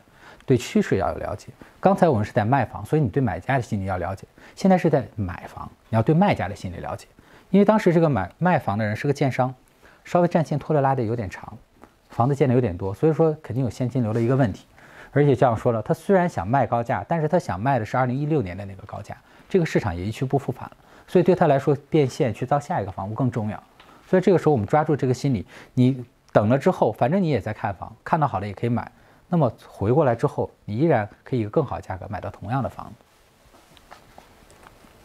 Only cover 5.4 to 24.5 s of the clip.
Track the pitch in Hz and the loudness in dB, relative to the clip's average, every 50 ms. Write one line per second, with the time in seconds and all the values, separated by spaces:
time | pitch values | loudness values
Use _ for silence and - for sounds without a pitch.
5.4 | - - - - - - - _ _ _ 113 113 110 - 156 165 202 202 123 - | -14 -16 -16 -16 -16 -16 -16 _ _ _ 0 2 2 4 4 4 4 2 2 0
6.4 | 95 90 - - - 95 87 85 - - - - - - _ - - - - - | -2 -6 -8 -10 -10 -12 -10 -10 -10 -10 -10 -10 -12 -18 _ -20 -20 -20 -20 -20
7.4 | - _ - 196 208 208 214 214 - 185 160 170 165 156 135 98 92 90 - _ | -6 _ 2 4 6 6 6 6 4 4 4 6 4 4 2 0 -2 -4 -6 _
8.4 | 160 180 175 139 - 117 101 110 110 104 107 - - 143 143 - 151 135 - - | 0 0 2 0 0 -2 -2 -2 -2 -2 -2 -2 -2 -2 -2 0 0 0 0 0
9.4 | 127 131 131 - _ _ _ _ - - - _ _ - - 175 175 170 - 180 | -2 -2 -4 -8 _ _ _ _ -20 -20 -20 _ _ -2 2 2 2 2 2 0
10.4 | 151 - 151 139 - - 156 143 135 135 135 131 120 104 120 120 104 95 - - | 0 0 -2 -4 -2 0 0 2 2 2 0 0 -2 -2 -2 -4 -6 -8 -10 -12
11.4 | - - 107 - - _ _ _ - - _ _ _ _ - - 117 135 143 - | -14 -16 -18 -20 -20 _ _ _ -20 -20 _ _ _ _ -2 0 0 2 2 2
12.4 | 156 131 120 131 120 101 87 90 98 95 98 - 151 160 156 139 165 160 151 151 | 2 4 4 2 2 0 -2 -4 -6 -8 -4 0 0 2 2 4 2 2 0 -2
13.4 | - - - 131 139 117 - - 127 117 - 135 120 107 110 117 113 117 135 131 | -6 -6 -4 -4 -4 -4 -4 -4 -6 -4 -2 -2 -2 0 0 0 0 2 2 2
14.4 | 135 98 85 - - _ _ - - - - - - - - 139 147 143 131 117 | 2 0 -2 -6 -14 _ _ -20 -20 -20 -20 -20 -20 -4 0 2 4 4 4 4
15.4 | 143 127 113 107 - 127 117 110 - - 185 - - - 202 185 175 170 - - | 4 2 2 2 0 0 0 0 -2 -4 -4 -4 0 2 2 2 2 0 -2 -4
16.4 | 87 98 127 139 120 - 123 117 117 - 127 98 - - 170 165 151 151 180 180 | -4 0 0 0 0 0 0 -2 -2 -2 -4 -4 -4 -4 -2 -2 0 0 0 -2
17.4 | - - 90 90 107 139 139 120 107 - - 123 131 123 120 139 147 147 160 147 | -2 -2 -4 -4 -2 0 0 0 -2 -2 -2 0 0 0 -2 -4 -2 -2 -2 -2
18.4 | 107 90 92 92 98 95 98 95 - - - 98 - - - - _ _ - - | -2 -4 -6 -10 -12 -14 -14 -16 -16 -16 -14 -14 -14 -14 -16 -18 _ _ -20 -20
19.4 | - - - 190 165 - - 165 - 104 85 87 90 104 113 - 135 131 - 135 | -8 -2 0 0 0 2 0 0 0 0 -2 -4 -4 -6 -6 -4 -4 -2 -2 -2
20.4 | - - - - - - - - _ _ - - - - - 185 170 185 180 180 | -2 -4 -6 -8 -12 -18 -18 -20 _ _ -20 -20 -8 0 2 4 4 4 4 4
21.4 | 185 156 135 139 - 156 143 - - _ - 156 143 123 - - 151 120 110 - | 4 4 4 2 2 0 0 0 -2 _ 0 2 2 2 0 -2 -2 -2 -2 -4
22.4 | 131 - 147 143 - - 180 135 101 95 - - 98 101 110 107 135 123 110 123 | -4 -2 -2 -2 -2 -4 -4 -4 -4 -6 -8 -8 -8 -8 -4 -2 -2 -2 -2 -2
23.4 | 107 107 101 - - _ _ - - - - - - - - 185 180 - 196 214 | -4 -4 -6 -10 -12 _ _ -20 -20 -20 -20 -20 -4 0 0 2 4 4 2 4
24.4 | - 156 | 4 2